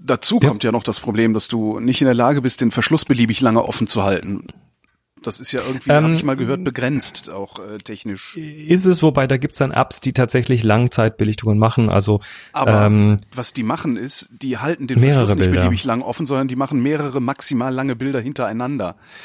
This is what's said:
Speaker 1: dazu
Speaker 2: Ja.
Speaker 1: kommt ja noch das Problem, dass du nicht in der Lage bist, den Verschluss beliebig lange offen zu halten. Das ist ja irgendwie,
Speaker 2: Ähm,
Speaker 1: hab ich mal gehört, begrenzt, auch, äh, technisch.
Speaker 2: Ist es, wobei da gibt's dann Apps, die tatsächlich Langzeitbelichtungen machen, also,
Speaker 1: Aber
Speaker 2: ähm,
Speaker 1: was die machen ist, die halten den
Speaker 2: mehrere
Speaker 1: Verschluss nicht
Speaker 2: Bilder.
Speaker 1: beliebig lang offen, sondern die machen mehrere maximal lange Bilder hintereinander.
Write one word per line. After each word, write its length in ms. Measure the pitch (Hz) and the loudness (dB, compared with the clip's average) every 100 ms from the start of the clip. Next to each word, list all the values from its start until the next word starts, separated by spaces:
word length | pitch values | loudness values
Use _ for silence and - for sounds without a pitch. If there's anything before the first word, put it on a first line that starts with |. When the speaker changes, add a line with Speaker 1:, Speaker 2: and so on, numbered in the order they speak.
Speaker 1:
dazu 400 | - 151 - 233 | -4 0 2 4
Speaker 2:
Ja. 60 | - | 2
Speaker 1:
kommt 160 | 104 | 2
ja 80 | 120 | -2
noch 100 | 110 | -2
das 160 | 113 107 | -2 -4
Problem, 340 | - 104 113 | -2 0 2
dass 140 | 107 - | 2 0
du 320 | 117 107 107 | 0 -2 -2
nicht 200 | 117 123 | -2 2
in 60 | 135 | 2
der 80 | |
Lage 260 | 120 120 143 | 4 2 2
bist, 220 | 127 - | 0 0
den 80 | 120 | 0
Verschluss 340 | - - 156 | 0 0 0
beliebig 360 | - 123 113 107 | 2 2 2 2
lange 200 | 127 113 | 2 2
offen 240 | - - 110 | 0 -2 0
zu 180 | 113 | 0
halten. 400 | 98 92 - 101 - - _ _ _ _ _ _ | 0 0 -4 -10 -10 -20 _ _ _ _ _ _
Das 160 | - - | -10 -6
ist 140 | - | -4
ja 80 | 135 117 | -4 -4
irgendwie, 240 | 131 - | -6 2
Speaker 2:
Ähm, 140 | 147 | 2
Speaker 1:
hab 60 | 160 | 4
ich 100 | 165 | 2
mal 120 | 151 135 | 0 -2
gehört, 280 | 120 139 | -2 -2
begrenzt, 640 | 180 127 123 139 - - - | -4 -4 -2 -2 -2 -6 -10
auch, 300 | 95 98 - | -12 -12 -12
äh, 180 | 101 104 | -14 -14
technisch. 580 | 101 107 110 196 - 175 | -14 -12 -10 -10 -12 -14
Speaker 2:
Ist 500 | 151 151 151 180 185 | -14 -14 0 2 4
es, 160 | 175 | 4
wobei 240 | 160 139 131 | 4 2 0
da 100 | 135 | 0
gibt's 220 | 143 - | -2 -2
dann 140 | 135 | 0
Apps, 280 | - 135 - | 0 -2 -2
die 120 | 131 | -2
tatsächlich 480 | 131 123 127 120 127 | 0 0 0 2 2
Langzeitbelichtungen 960 | 113 107 123 - 113 - 107 107 110 107 | 4 4 2 2 0 2 -2 0 0 2
machen, 320 | 110 113 110 | 4 2 2
also, 300 | 92 98 104 - - - | 2 2 0 -2 -16 -12
Speaker 1:
Aber 340 | - 131 107 104 | -2 2 4 4
Speaker 2:
ähm, 320 | 104 104 104 - | 6 4 4 -2
Speaker 1:
was 180 | - 120 | -8 -6
die 120 | - | -4
machen 320 | 113 156 156 113 | -4 -4 -4 -4
ist, 340 | 123 - - 120 | -4 -6 -6 -8
die 160 | 135 113 | -6 -4
halten 280 | 139 170 127 | -4 -4 0
den 120 | 120 | 2
Speaker 2:
mehrere 260 | 131 143 107 | 4 4 2
Speaker 1:
Verschluss 100 | 95 | 2
nicht 60 | 92 | 2
Speaker 2:
Bilder. 160 | 92 | 2
Speaker 1:
beliebig 220 | 90 92 | 2 0
lang 160 | 135 117 | -2 -4
offen, 220 | 123 120 | -4 -6
sondern 240 | 156 135 135 | -4 -2 -2
die 80 | 127 | -4
machen 240 | 135 143 | -2 -2
mehrere 400 | 131 151 147 131 | 0 -2 -4 -4
maximal 540 | 123 139 - 135 127 | -4 -4 -4 -2 -2
lange 220 | 127 135 120 | -4 -4 -4
Bilder 240 | 131 135 | -4 -4
hintereinander. 720 | 117 127 117 110 123 139 92 - - - | -6 -6 -4 -4 -6 -6 -8 -10 -20 -20